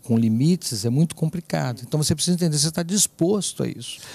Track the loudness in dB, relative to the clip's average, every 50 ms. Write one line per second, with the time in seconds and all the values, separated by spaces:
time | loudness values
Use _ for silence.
0 | -2 0 2 4 4 4 4 4 4 4 2 2 0 -4 -6 -4 -2 0 2 2
1 | 2 0 0 -2 -4 -4 -4 -4 -8 -4 -4 -2 -2 -2 -4 -6 -8 -4 -2 0
2 | 0 0 0 0 0 0 0 2 2 0 2 2 0 0 -2 -4 -4 -2 0 0
3 | 0 0 _ 0 2 2 2 2 0 -4 -4 -4 -4 -6 -6 -8 -12 -14 -14 -14
4 | -16 -16